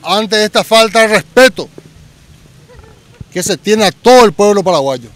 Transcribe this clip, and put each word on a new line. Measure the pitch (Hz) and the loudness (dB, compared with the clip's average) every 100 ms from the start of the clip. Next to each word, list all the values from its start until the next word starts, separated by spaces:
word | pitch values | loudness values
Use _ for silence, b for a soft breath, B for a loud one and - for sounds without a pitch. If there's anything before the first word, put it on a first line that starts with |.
ante | 160 196 220 214 | -4 -4 -2 -2
esta | 214 214 | -2 -4
falta | - 226 226 226 | 0 0 2 0
de | 220 | 0
respeto | 208 - - 254 - 139 - - - - _ _ - - _ _ - - - _ _ - | 0 -2 2 2 0 -14 -18 -20 -20 -20 _ _ -20 -20 _ _ -20 -20 -20 _ _ -14
que | 180 | -10
se | 180 175 | -8 -6
tiene | - 214 202 | -2 0 -2
a | |
todo | - 226 254 220 | -2 2 4 4
el | |
pueblo | 170 208 202 | 2 0 0
paraguayo. | 185 165 139 127 117 | -2 -2 -4 -8 -12